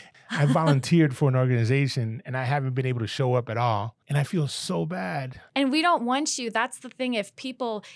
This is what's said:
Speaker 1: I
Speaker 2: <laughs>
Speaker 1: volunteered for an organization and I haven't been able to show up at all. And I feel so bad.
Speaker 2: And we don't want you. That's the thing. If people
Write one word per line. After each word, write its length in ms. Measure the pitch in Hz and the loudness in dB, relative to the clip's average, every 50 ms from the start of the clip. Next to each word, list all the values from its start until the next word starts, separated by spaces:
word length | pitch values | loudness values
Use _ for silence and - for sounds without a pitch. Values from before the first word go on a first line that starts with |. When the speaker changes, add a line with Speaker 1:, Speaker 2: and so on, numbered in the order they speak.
| - - - - - - | -10 -20 -20 -20 -12 -6
Speaker 1:
I 160 | - - 143 | -2 2 4
Speaker 2:
<laughs> 20 | 147 | 4
Speaker 1:
volunteered 680 | 135 170 160 160 143 135 131 - 165 170 160 147 127 | 4 4 4 4 4 4 4 4 6 6 6 6 4
for 140 | - 151 139 | 2 2 2
an 60 | 127 127 | 4 4
organization 840 | 127 131 127 117 113 110 131 139 139 131 - 135 120 110 110 120 - | 4 4 2 2 2 2 2 2 2 0 0 -2 -4 -4 -6 -8 -8
and 100 | - 123 | -8 -6
I 80 | 131 131 | -4 -2
haven't 300 | 123 143 147 135 131 127 | -2 0 0 0 -2 -2
been 100 | 127 131 | -2 -2
able 140 | 131 127 120 | -2 -2 -2
to 80 | 113 98 | -4 -4
show 280 | - - 139 127 123 | -2 -2 0 2 2
up 140 | 127 120 - | 0 0 -2
at 60 | 110 113 | -2 0
all. 380 | 120 120 113 104 101 113 - _ _ - | 0 2 2 0 -2 -4 -8 _ _ -2
And 80 | 147 147 | 0 0
I 60 | 143 | 0
feel 240 | - - 180 151 135 | 0 0 -2 -2 -2
so 360 | - - - - 185 170 170 | -4 -6 -6 -4 -4 -4 -4
bad. 540 | 156 180 185 185 185 170 143 131 127 - - - - - | -4 -6 -6 -6 -6 -6 -6 -6 -8 -10 -14 -16 -6 -4
Speaker 2:
And 160 | 262 277 269 | -2 0 0
we 100 | 254 311 | 2 2
don't 220 | 320 349 349 302 233 | 2 2 2 2 0
want 340 | 240 254 277 302 294 - - | 0 -2 -2 -2 -2 -4 -4
you. 120 | 247 226 | -6 -4
That's 280 | 220 226 233 254 - - | -2 -2 -2 -2 -6 -10
the 100 | - 254 | -16 -16
thing. 240 | - - 254 254 247 | -10 -6 -4 -2 -2
If 200 | 220 196 - - - | -2 -4 -6 -10 -12
people 480 | - 262 262 - 269 233 220 214 - - - | -12 -10 -8 -6 -6 -6 -6 -8 -10 -14 -20